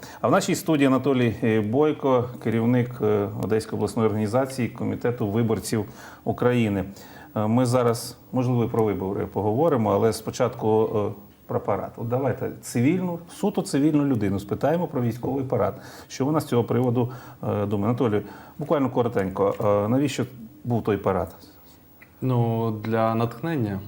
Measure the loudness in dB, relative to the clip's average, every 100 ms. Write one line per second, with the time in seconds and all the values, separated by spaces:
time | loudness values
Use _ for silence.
0 | -18 -4 2 2 2 -2 0 2 4 2
1 | 2 2 2 2 2 2 2 2 2 2
2 | 2 2 0 -4 -2 0 2 2 0 0
3 | 0 2 0 -2 0 0 -2 -2 -2 2
4 | 0 2 0 0 -2 -2 -4 -4 -6 -2
5 | -2 -2 0 0 2 0 -2 -4 -4 -8
6 | -18 -10 -6 0 2 2 2 0 -4 -8
7 | -18 -20 -10 -4 0 2 4 2 2 0
8 | -4 -14 -8 -2 0 2 2 2 0 0
9 | -2 -4 -4 -2 0 2 2 2 2 4
10 | 2 0 -4 -2 -2 0 2 2 2 0
11 | -4 -6 -14 -18 -6 -4 -2 -2 -4 -8
12 | -4 -2 -2 -2 -6 -8 -6 0 2 2
13 | 0 -6 -10 -4 -2 -2 -2 2 4 4
14 | 2 2 0 -2 -4 -2 0 0 0 -2
15 | -2 -2 -4 -4 -2 0 0 -4 -12 -18
16 | -12 -4 0 0 2 0 2 2 2 2
17 | 0 -4 -16 -10 -4 -2 0 0 2 2
18 | 2 2 -2 -10 -16 -8 0 2 2 2
19 | 0 0 0 2 0 2 2 2 2 2
20 | 0 -2 -6 -8 -20 -12 -4 -2 0 0
21 | 2 0 -2 -8 -20 -20 -20 -20 -20 -20
22 | -20 -6 0 2 2 2 0 -2 -2 0
23 | 2 2 -2 -4 -4 -2 -2 -4